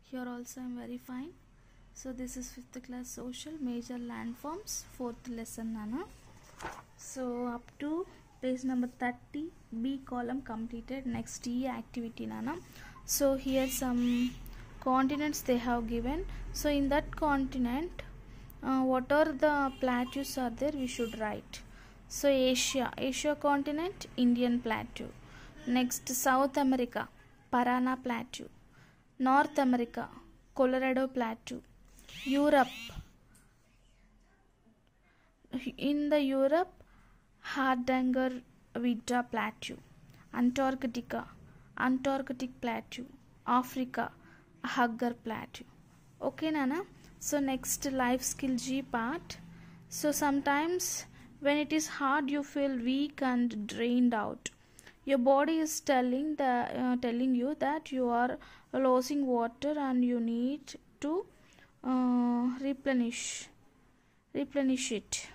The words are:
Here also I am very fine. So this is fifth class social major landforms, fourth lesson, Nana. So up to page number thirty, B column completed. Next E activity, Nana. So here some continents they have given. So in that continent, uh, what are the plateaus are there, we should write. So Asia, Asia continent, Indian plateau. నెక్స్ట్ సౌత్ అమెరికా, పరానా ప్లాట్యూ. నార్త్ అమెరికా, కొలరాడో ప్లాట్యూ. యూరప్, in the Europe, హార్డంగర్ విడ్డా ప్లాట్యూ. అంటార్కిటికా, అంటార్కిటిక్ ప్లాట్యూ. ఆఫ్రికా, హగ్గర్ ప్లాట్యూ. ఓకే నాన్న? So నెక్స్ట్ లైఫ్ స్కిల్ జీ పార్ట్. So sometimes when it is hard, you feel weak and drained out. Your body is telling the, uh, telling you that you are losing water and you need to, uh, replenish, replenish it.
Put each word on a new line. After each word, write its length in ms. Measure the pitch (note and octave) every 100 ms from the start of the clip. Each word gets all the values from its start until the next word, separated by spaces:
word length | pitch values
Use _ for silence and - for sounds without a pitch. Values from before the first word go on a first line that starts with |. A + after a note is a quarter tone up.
Here 220 | _ B3+ B3
also 300 | A#3+ B3 C4
I 40 |
am 100 | B3+ A#3+
very 220 | A#3 B3
fine. 300 | B3+ B3+ D4+ - - - - - -
So 160 | - C4
this 240 | B3+ B3 B3+
is 140 | B3
fifth 260 | - B3 B3+
class 240 | B3+ B3 B3
social 460 | - A#3+ B3 D4+ D#4
major 380 | B3+ A#3+ A#3 B3
landforms, 840 | A#3+ A3+ A3+ A#3+ C#4+ F4 G#4+ - -
fourth 320 | - B3 A#3 B3
lesson, 460 | A3+ A3+ - A3+
Nana. 300 | A3 G#3+ C4 G#4+ - - - - - - - - -
So 480 | - C4+ B3+ A#3+ B3
up 240 | A#3+ - -
to 260 | C#4+ D#4+ F#4+ - - -
page 200 | B3+ B3+
number 260 | C4 B3+ B3 -
thirty, 460 | B3 B3 - D4 D#4+ - - A3+
B 180 | B3+ C4+
column 380 | - B3 A#3+ C4
completed. 640 | C4 A3 A3+ A#3 A3+ C4+ C4
Next 400 | A3+ A3+ - A#3+
E 180 | A#3+
activity, 600 | C4 A#3 A3+ B3 A#3 A#3 A3+
Nana. 300 | A3 A#3 F4+ - - - - -
So 260 | - C#4
here 340 | C4+ C4+ C4 C4
some 680 | C4 B3+ A#3+ A#3+ A#3+ B3 - - - - -
continents 640 | C4 C4 C4 C#4+ D4+ C#4+
they 160 | - A#3+
have 300 | A#3+ A#3+ A3+
given. 380 | A#3 A#3+ D#4 F#4+ - -
So 160 | - D4+
in 200 | C#4+ C#4
that 260 | C#4+ D4+
continent, 880 | - D#4 C#4 C4 C4 A#3+ B3+ F4+ - - - - - - -
uh, 200 | - C4
what 300 | C4 B3+ B3+
are 200 | D4 D#4+ C#4 D4+
the 240 | D4 C4+ C4
plateaus 580 | B3+ B3 B3 C#4 C4+ -
are 140 | B3
there, 220 | A#3 C#4+
we 100 | D4+
should 340 | B3+ - A3+ A3+
write. 440 | G#3+ G#3 - - - - - - -
So 200 | - C#4+
Asia, 640 | C4+ B3+ B3+ - C4+ A#3+ -
Asia 360 | C4+ B3+ D4+ D4 D4
continent, 560 | C#4+ C#4+ D4 F4 - -
Indian 440 | - B3 A#3+ B3 A#3+
plateau. 560 | A#3 A3 A3 - - - - - - - -
నెక్స్ట్ 460 | B3 B3 - -
సౌత్ 460 | B3+ C#4 C4 C#4 D4
అమెరికా, 480 | C4+ B3+ A#3+ G#3 - - - - -
పరానా 400 | B3 B3 B3+ B3+
ప్లాట్యూ. 520 | B3+ B3+ A#3 B3+ - - - - - - _ _ -
నార్త్ 380 | C4 C#4 D4+ D4+
అమెరికా, 500 | C4 B3 A#3 - - - - - _
కొలరాడో 500 | - B3+ C4 C4 C4
ప్లాట్యూ. 560 | C4 C4 A3+ A3+ - B3 - - - - - - C4+
యూరప్, 640 | C#4 D4 C#4+ B3+ - A#3 - - - _ - _ _ _ _ _ _ _ _ _ _ _ _ _ _ _ _ _ _ _ _ - B3+ - -
in 280 | C#4 D4 D4
the 240 | D4+ C4+
Europe, 400 | C4+ C4+ D#4+ F#4 - - - - _ _ _ -
హార్డంగర్ 800 | C#4 C4 B3+ B3 C4 B3+ B3+ C4 B3+ - - _ A#3+
విడ్డా 420 | A#3+ A#3 - B3
ప్లాట్యూ. 560 | B3 A3+ G#3 - - - - - - - -
అంటార్కిటికా, 960 | - A#3+ B3+ C4+ C4 C4 A#3+ - A#3 A#3+ - - - - -
అంటార్కిటిక్ 840 | B3+ C4 C#4 C4+ C4+ B3+ B3+ -
ప్లాట్యూ. 440 | A#3+ A3 - - B3 - - - -
ఆఫ్రికా, 640 | A#3+ B3 C4+ B3+ - - - - - - -
హగ్గర్ 480 | A#3+ - A#3+ A3+ A#3+
ప్లాట్యూ. 540 | A#3+ A3+ A3 - - - - - - - - C4
ఓకే 220 | - D#4
నాన్న? 360 | D#4 C4 D#4 G4+ - - - -
So 100 | D4
నెక్స్ట్ 480 | C4+ C4 C4 - C#4+
లైఫ్ 320 | C4 B3 B3
స్కిల్ 320 | - - C4+ B3
జీ 240 | C4 C4
పార్ట్. 560 | C4+ A#3+ A3+ E4 - - - - - - -
So 180 | - D4+
sometimes 720 | C#4+ D4 C#4 C#4+ C#4+ E4+ F4+ - - - - - -
when 240 | C#4+ D4 D4
it 60 |
is 120 | D#4
hard, 460 | D4+ - C#4 D4 C#4
you 100 | C#4+
feel 420 | C#4+ D4 C#4 C4
weak 320 | A#3 C4+ C#4+ - C4
and 340 | B3 A#3+ G#3+ G#3
drained 400 | - A#3 B3 B3
out. 420 | A3+ G#3 - - _ - - - - -
Your 100 | C4+
body 420 | B3 C#4 D4+ D#4+
is 200 | D#4 -
telling 560 | - C4 B3+ B3+ D4+
the, 180 | D4 C4+ A#3+ - -
uh, 120 | B3+ B3
telling 360 | B3 A#3+ C4
you 220 | B3 B3+ D4+
that 320 | C4 D#4 D#4
you 160 | C4 A#3+
are 280 | A#3 B3 D4 - - _
losing 520 | B3+ C4 B3+ B3+ C#4+
water 480 | C4+ A#3+ A#3 - C#4+ D4+
and 240 | C4+ B3
you 160 | B3 A#3+
need 540 | A#3 A#3 B3 D4 - - _ _
to, 260 | C#4+ F4 A4+ - - - - _
uh, 680 | B3+ B3+ B3 B3 A#3+ A#3+ B3 B3+
replenish, 840 | C#4 C4+ C#4 B3+ A#3 A#3+ - - - - _ _ _ _ _ _ _
replenish 580 | C4+ C#4+ C#4+ C4+ B3+ -
it. 360 | G#3 - - -